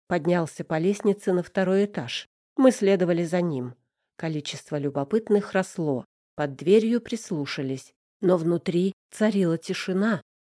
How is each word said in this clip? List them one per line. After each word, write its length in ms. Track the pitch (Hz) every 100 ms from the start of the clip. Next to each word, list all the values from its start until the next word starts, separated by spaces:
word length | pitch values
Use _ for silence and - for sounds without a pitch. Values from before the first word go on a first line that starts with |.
| -
поднялся 560 | 175 156 180 165 -
по 160 | 165 160
лестнице 520 | 175 202 208 196 -
на 120 | 180
второй 420 | 175 - 185 190 202
этаж. 420 | 202 120 - - _ _ -
Мы 140 | 262
следовали 520 | - 196 196 175 170
за 180 | 170 180
ним. 340 | 175 139 123 123 _ _ _ -
Количество 600 | 165 156 147 - - 151
любопытных 760 | 143 139 139 220 226 208 202
росло. 540 | 190 185 - 160 127 - _ _ -
Под 200 | 147 135
дверью 460 | 147 214 220 240
прислушались, 920 | 233 226 - 165 139 - 135 131 - _ _ _
но 160 | 180 180
внутри 560 | 165 170 - 175 190 - _
царила 460 | - 214 196 175 165
тишина. 640 | - 185 - 185 214 190 - _ _